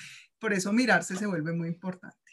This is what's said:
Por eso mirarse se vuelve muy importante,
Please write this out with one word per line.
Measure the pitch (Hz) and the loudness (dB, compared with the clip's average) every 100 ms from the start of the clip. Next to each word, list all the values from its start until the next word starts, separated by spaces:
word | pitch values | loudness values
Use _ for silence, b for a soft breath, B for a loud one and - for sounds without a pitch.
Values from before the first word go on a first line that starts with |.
| B B B _ | B B B _
Por | 220 | -2
eso | 196 196 | 0 2
mirarse | 226 247 175 - 185 | 2 6 4 2 -4
se | 208 | -2
vuelve | 170 156 | -2 -2
muy | 170 165 | -2 -4
importante, | 165 185 185 - - _ | -4 -8 -8 -14 -20 _